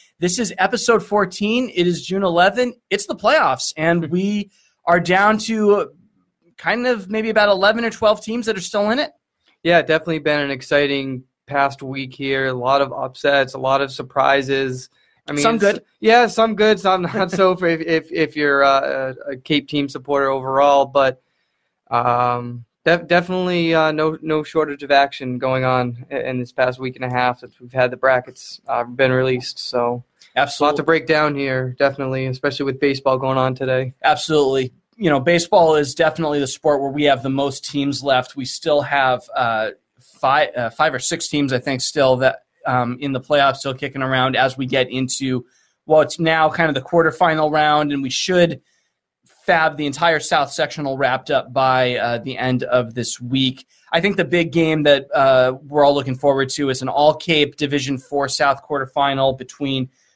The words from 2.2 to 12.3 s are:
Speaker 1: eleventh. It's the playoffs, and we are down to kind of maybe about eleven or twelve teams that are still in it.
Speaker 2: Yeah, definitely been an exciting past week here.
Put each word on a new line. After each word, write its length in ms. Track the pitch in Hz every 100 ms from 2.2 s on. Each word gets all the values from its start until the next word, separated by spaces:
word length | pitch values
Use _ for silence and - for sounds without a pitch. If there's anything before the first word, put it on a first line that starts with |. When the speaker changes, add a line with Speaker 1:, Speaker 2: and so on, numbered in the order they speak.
Speaker 1:
eleventh. 540 | 190 170 185 240 247 - _
It's 180 | 202 -
the 100 | 226
playoffs, 560 | 214 302 175 127 - -
and 320 | 160 175 156
we 400 | 180 196 208 196 _ _ _
are 160 | - 175
down 380 | 160 185 208 214
to 520 | 220 220 208 202 143 - _ _ _ _ 175 -
kind 300 | 160 220 247
of 240 | 233 185
maybe 200 | 220 220
about 180 | 220 208
eleven 360 | 190 196 226
or 60 | 233
twelve 320 | 226 214 214
teams 240 | 214 240 220
that 100 | 202
are 40 |
still 300 | - 208 208
in 100 | 247
it. 100 | - - _ _ _ _
Speaker 2:
Yeah, 180 | 165 170
definitely 380 | 156 160 160 156
been 180 | 147 147
an 140 | 143
exciting 720 | 135 - 143 143 139 135 131 - _ -
past 340 | 139 139 131
week 320 | 135 135 131
here. 320 | 131 135